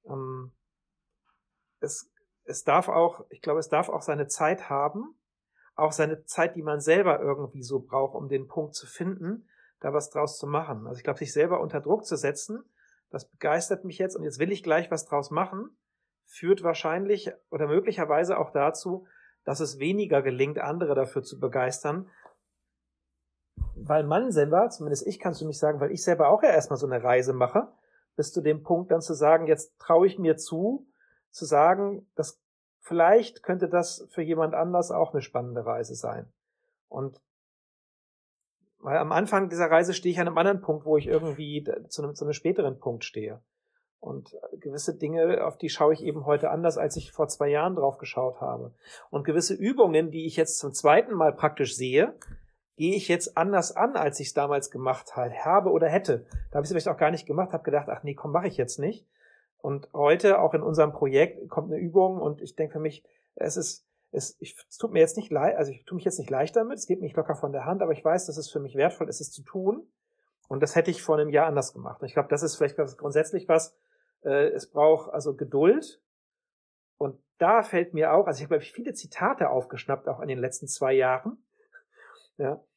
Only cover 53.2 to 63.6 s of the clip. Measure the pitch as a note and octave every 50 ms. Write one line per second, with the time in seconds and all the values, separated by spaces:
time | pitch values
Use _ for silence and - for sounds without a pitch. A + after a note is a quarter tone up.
53.2 | F3+ - _ E3 E3 G3 G3+ F#3 E3 - - - G#3 B3+ C#4 - D#3 C#3+ C#3 -
54.2 | C#3 - - D3 C#3+ C#3+ C#3+ C#3 C#3 - - B2+ C3 C3 B2+ - - - - C3+
55.2 | B2 A#2+ A#2 - - D#3 F3+ G3+ F#3 F#3+ D#3+ D#3+ E3 D#3 D#3+ G3 F#3+ - C3 A#2
56.2 | - _ - - - - - D3 C#3+ D3 F#3+ E3 D#3 - D3+ - D#3+ D3+ E3+ D#3+
57.2 | - - D3 E3+ F#3 F3+ - D#3+ - - C#3 D3 C#3+ - - - - C#3+ C#3 -
58.2 | - D3+ C#3+ E3+ F#3 F#3+ - - B2 - - - C#3+ F3+ A3+ - _ _ _ _
59.2 | _ _ _ _ _ _ _ _ - C#3 C#3+ C#3 C#3+ _ - D3 D3 D3 E3 E3
60.2 | - G3+ G3 - - D#3 - D#3 - - D#3+ D#3 D3+ D3+ D3 - D3 C3+ C3+ C3+
61.2 | D3 C3 - - - - - D#3+ D3 - D3+ E3+ F3+ E3+ E3 G3 F#3 F#3+ F#3 F3+
62.2 | E3 D3 D3 D3 B2+ A#2+ - - D#3 D3+ - D#3 D#3 D3+ C#3+ - _ _ _ _
63.2 | _ _ _ - - - - F#3